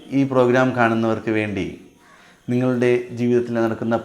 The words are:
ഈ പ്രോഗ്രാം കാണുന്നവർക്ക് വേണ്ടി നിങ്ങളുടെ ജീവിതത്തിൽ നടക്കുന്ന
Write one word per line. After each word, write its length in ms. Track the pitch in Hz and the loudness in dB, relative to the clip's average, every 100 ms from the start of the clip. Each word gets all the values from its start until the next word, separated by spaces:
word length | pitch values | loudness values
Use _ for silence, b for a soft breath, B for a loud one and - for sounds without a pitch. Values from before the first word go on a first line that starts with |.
| - 131 | -4 -2
ഈ 40 | 135 | 2
പ്രോഗ്രാം 440 | 127 123 127 131 123 | 2 4 4 2 2
കാണുന്നവർക്ക് 540 | 117 113 113 107 113 107 | 2 2 0 -2 -2 -2
വേണ്ടി 260 | 107 98 82 - - _ b b b b b | -2 -4 -6 -8 -18 _ b b b b b
നിങ്ങളുടെ 400 | 123 127 123 123 123 123 120 | -2 0 2 2 2 -2 -4
ജീവിതത്തിൽ 340 | 120 123 120 | 0 0 0
നടക്കുന്ന 440 | 117 113 113 113 113 | -2 -2 -2 -2 -2